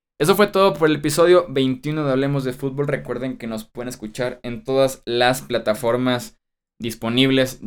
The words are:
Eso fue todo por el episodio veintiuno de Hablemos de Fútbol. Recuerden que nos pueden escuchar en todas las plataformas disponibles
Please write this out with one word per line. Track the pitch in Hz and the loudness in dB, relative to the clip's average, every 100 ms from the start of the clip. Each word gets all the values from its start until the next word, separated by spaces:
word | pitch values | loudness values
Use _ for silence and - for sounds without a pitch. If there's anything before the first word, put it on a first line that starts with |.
| _ - | _ 0
Eso | 156 | 2
fue | 196 202 | 4 2
todo | 190 196 | 4 2
por | - 156 | 4 2
el | 147 | 2
episodio | 147 147 170 180 175 | 0 4 6 6 4
veintiuno | 135 131 127 147 156 | 0 0 -2 -4 -4
de | 143 | 0
Hablemos | 131 139 143 | 0 0 -2
de | 131 | -4
Fútbol. | 123 139 135 143 | -6 -6 -4 -2
Recuerden | 143 143 120 131 123 | -4 -6 -8 -8 -8
que | 113 | -10
nos | 110 | -10
pueden | 110 123 123 | -10 -12 -12
escuchar | 120 107 120 123 - | -10 -10 -6 -6 -6
en | 120 117 | -10 -8
todas | - 135 135 131 - | -2 2 2 -2 -4
las | 120 123 131 | 2 2 0
plataformas | - 117 107 107 117 123 127 123 - _ _ _ _ - | -2 -2 0 0 0 0 0 -2 -6 _ _ _ _ -10
disponibles | 110 110 113 123 135 131 127 - | -8 -6 -2 2 4 2 0 -4